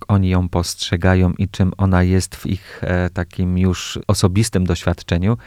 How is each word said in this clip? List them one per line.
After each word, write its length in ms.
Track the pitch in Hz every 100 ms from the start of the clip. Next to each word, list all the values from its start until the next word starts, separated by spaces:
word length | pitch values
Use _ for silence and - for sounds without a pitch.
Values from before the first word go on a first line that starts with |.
| -
oni 200 | 101 92
ją 200 | 90 90
postrzegają 840 | 87 - - - 87 90 92 90 -
i 100 | 98
czym 240 | - 92 -
ona 260 | 98 90
jest 340 | 90 92 - -
w 100 | -
ich, 340 | 95 - -
e, 260 | 87 90 87
takim 480 | 92 85 - 90 90
już 400 | 92 90 - - -
osobistym 580 | 98 98 95 113 95 90
doświadczeniu. 720 | 87 - 85 - 87 95 117